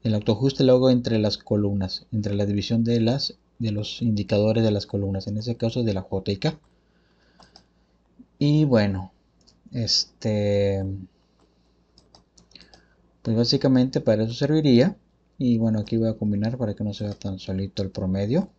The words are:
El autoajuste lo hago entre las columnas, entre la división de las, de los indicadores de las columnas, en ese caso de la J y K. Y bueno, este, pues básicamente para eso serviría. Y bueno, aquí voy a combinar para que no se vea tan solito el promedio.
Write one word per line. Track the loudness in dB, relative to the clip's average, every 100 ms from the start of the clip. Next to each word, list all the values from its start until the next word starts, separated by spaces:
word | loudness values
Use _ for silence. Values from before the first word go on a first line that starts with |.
El | -2
autoajuste | 0 0 0 0 2
lo | 4
hago | 6 6
entre | 4 2 0
las | 0 -2
columnas, | -2 -2 0 -2 -4 -8 -6
entre | -6 -2
la | -2 0
división | -2 0 0
de | 2 2
las, | 2 0 -4 -10 _ -8
de | -4
los | -4 -6 -4
indicadores | -2 0 0 2 2 2
de | 2
las | 0 -2
columnas, | -4 -4 -4 -6
en | -6
ese | -6 -4
caso | -4 -2
de | -2
la | -2
J | -4 -6 -4
y | -4
K. | -4 -6 _ _ _ _ _ _ _ _ -20 _ _ _ _ _ _ _ -20 _
Y | 0 2
bueno, | 4 2 2 -2 -8 -16 _ _ _ _ -12
este, | -8 -2 -2 -4 _ -4 0 0 2 2 0 -4 -8 -12 _ _ _ _ _ _ _ _ _ _ -20 _ _ _ -20 -20 -20 _ _ _ _
pues | -4 0
básicamente | 2 2 4 4 2 0
para | 0 2
eso | 0
serviría. | -2 0 2 4 6 4 0 _ _ _ -4
Y | 0 2
bueno, | 2 0
aquí | 0 0
voy | 0
a | -2
combinar | -2 -2 -2 -2
para | -4
que | -4
no | -6
se | -6
vea | -8
tan | -6 -8 -8
solito | -6 -6 -4 -4
el | -6
promedio. | -4 -2 -2 0 -2 -2